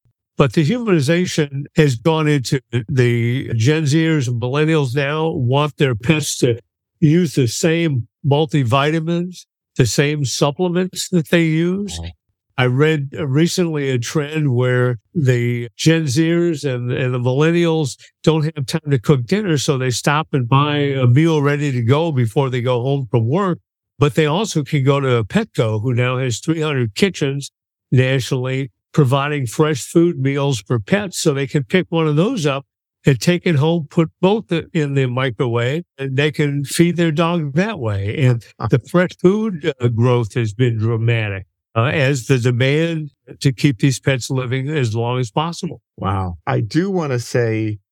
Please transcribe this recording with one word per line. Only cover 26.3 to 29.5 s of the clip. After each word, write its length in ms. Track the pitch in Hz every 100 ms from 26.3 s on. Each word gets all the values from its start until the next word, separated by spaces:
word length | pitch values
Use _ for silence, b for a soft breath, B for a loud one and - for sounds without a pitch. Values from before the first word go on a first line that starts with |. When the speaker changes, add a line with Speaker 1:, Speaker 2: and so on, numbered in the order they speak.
| 107
Speaker 1:
three 220 | - 160
hundred 340 | 151 135 117 -
kitchens 560 | 196 - 139 139 135 _ _ _ -
nationally, 800 | 127 127 135 - 131 127 131 135 _ _
providing 540 | - 127 139 143 147
fresh 360 | 120